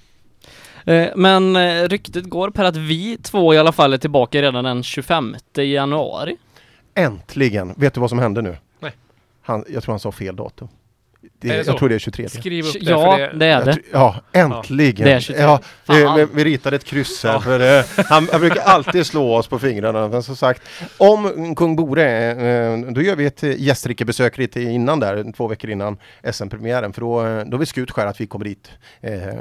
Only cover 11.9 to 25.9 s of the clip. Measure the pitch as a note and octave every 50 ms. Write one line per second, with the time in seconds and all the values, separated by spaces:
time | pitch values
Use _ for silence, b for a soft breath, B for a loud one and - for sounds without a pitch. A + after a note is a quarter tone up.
11.9 | A2 G#2+ - A2 - - A2 G2 - A#2 A#2+ F#3 F3 E3+ D#3 D#3 C#3+ - F3 D#3+
12.9 | E3+ D3+ D#3+ F#3 F#3+ C#3 C#3 C#3 - D#3 D#3+ D#3+ D3+ B2+ B2+ C3+ D3+ D#3 - -
13.9 | - C3+ C3 A#2 F#2+ A2 - _ - F3+ E3+ C#3+ B2 A2+ A2 - C3 C#3+ D3+ C3
14.9 | G#2+ G2 A2+ C#3 C3+ B2 - - C#3 D3 D3 D3+ D3 C3 B B B B B B
15.9 | D3+ D3+ D3 C#3+ D#3 D3+ D3+ D3+ D3 D3 D3+ D#3+ D3 B2+ - C#3 C#3 C3+ - -
16.9 | C#3 C#3+ C3 - - - - A2+ A2+ - - B2 C3 B2 B2+ C3 C#3+ C3+ B2 -
17.9 | - G3+ F#3+ - D3+ D#3 D#3+ E3+ - D#3+ E3+ E3 F#3 F#3+ - G3 F#3+ D#3+ C3 -
18.9 | E3+ F3+ D#3 - - D3+ C3+ A#2+ A2+ A#2 A2+ - C3+ A#2+ C3 C3+ A2+ G2+ G#2 A2
19.9 | A2 A2 G#2+ G#2+ A2+ B2 A#2 C3 C3+ - C#3+ B2+ B2+ - B B B B F3 B
20.9 | B B F#3+ G3+ G#3+ G#3+ G#3 F#3+ - D#3+ E3 E3+ D3+ - E3+ E3 D#3+ D#3 E3 C#3
21.9 | C3+ D#3+ D#3 C3 A#2 A2+ A#2 A#2 A#2+ B2+ A#2+ A#2+ A#2+ A#2+ A#2 A#2 A2+ A2+ B2 C3
22.9 | A#2 C3+ E3+ G3+ F#3+ D3 C#3+ C#3 - - D3+ C#3+ C3 - C#3 C#3+ B2+ - - A#2+
23.9 | A#2 - A#2 A2+ A#2 - B2+ A2+ - - B2+ - - B2 A#2+ A#2 A#2 B2 A#2 C3+
24.9 | D#3+ D3+ A2 G2 G2+ G#2 G#2+ A2+ G#2 - A#2+ A2 G#2+ - - A2 G#2 G2 G2+ G#2